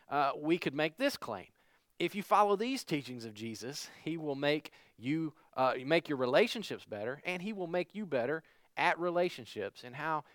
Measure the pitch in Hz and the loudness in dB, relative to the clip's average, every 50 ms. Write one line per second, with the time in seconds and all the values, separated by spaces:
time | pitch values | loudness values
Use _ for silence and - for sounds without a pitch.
0 | _ - - 143 143 139 131 151 147 156 175 170 - 165 131 147 151 165 156 - | _ -2 0 2 2 2 0 -2 2 2 2 2 2 -2 0 0 0 0 0 0
1 | 262 285 - - - - 110 92 87 - _ _ _ _ _ _ _ _ _ _ | 0 0 0 -2 -6 -8 -8 -8 -10 -14 _ _ _ _ _ _ _ _ _ _
2 | 165 175 - 208 190 - 208 196 208 202 202 190 226 247 269 247 - - 165 147 | -2 -2 -2 -4 0 4 6 6 6 6 4 2 2 -2 -2 -4 -2 -2 -2 -2
3 | 127 120 127 123 113 113 107 107 113 113 110 104 107 123 147 147 - - - - | -2 -6 -10 -10 -10 -10 -10 -8 -8 -8 -8 -8 -8 -8 -8 -8 -10 -12 -16 -10
4 | - 160 165 165 156 147 139 135 143 143 151 156 - - - - - _ _ - | -6 -6 -6 -4 -2 -4 -2 0 2 2 2 2 0 -8 -16 -20 -20 _ _ -8
5 | 107 131 151 160 160 151 - _ _ _ - - 131 131 120 131 127 135 160 170 | -4 -2 0 0 0 -4 -6 _ _ _ 0 2 2 2 2 0 0 2 2 2
6 | 165 - 151 127 127 123 131 165 214 240 - 233 190 - 131 98 - - 110 104 | 2 0 -2 0 2 4 6 6 6 4 2 -6 -6 -6 -8 -10 -8 -8 -6 -4
7 | 107 117 135 151 - 175 180 180 175 214 226 196 180 165 170 180 175 - - 202 | -4 -4 -6 -6 -6 -6 -6 -4 -4 -6 -6 -6 -6 -2 0 -2 -2 -2 -4 -8
8 | 214 175 147 127 117 127 156 160 - _ _ _ _ _ _ - 143 175 170 165 | -6 -2 0 0 2 0 -2 -4 -6 _ _ _ _ _ _ 2 4 4 4 2
9 | 170 180 170 175 180 175 - - 117 - - 110 98 98 - - - 123 120 143 | 0 0 2 2 2 2 0 -6 -12 -10 -8 -6 -6 -6 -6 -8 -14 -14 -10 -6
10 | 147 160 160 151 - - | -4 -2 -2 -2 -4 -8